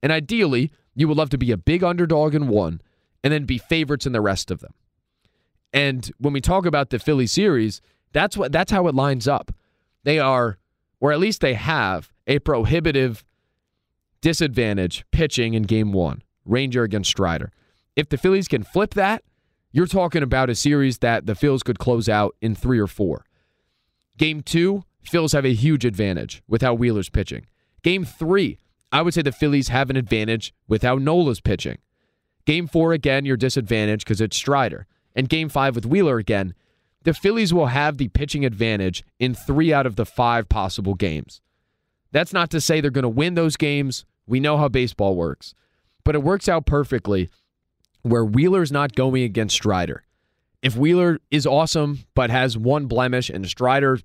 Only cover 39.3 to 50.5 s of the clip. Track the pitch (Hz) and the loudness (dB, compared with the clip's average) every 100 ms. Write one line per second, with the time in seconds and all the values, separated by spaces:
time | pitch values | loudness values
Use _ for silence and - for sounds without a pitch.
39.3 | 120 - 143 160 147 131 101 110 - 120 | -4 -2 2 4 2 0 -2 -6 0 0
40.3 | 117 104 113 95 - 98 95 98 78 - | 0 0 -2 -2 -4 -4 -2 -2 -4 -10
41.3 | - _ _ _ _ _ _ _ 143 170 | -18 _ _ _ _ _ _ _ -2 0
42.3 | 185 170 165 - 165 147 131 127 113 165 | -2 -2 -2 0 0 0 0 -2 0 0
43.3 | 175 165 - 151 143 139 127 - _ - | 0 0 0 0 0 -2 -6 -12 _ -2
44.3 | 123 147 151 147 127 123 - 98 92 82 | 0 2 2 2 2 -2 0 0 0 -2
45.3 | 67 - - _ _ _ _ - 151 143 | -4 -14 -20 _ _ _ _ -2 0 0
46.3 | 190 - 170 147 143 139 127 101 101 87 | -2 0 0 0 0 0 -4 -2 -2 -2
47.3 | _ _ _ _ _ _ _ 123 117 110 | _ _ _ _ _ _ _ 0 2 2
48.3 | 110 170 190 160 143 143 120 131 131 123 | 2 2 2 0 -2 -2 0 0 0 -2
49.3 | 101 107 - 104 92 87 71 _ _ _ | -2 -2 0 0 0 -2 -6 _ _ _
50.3 | _ _ | _ _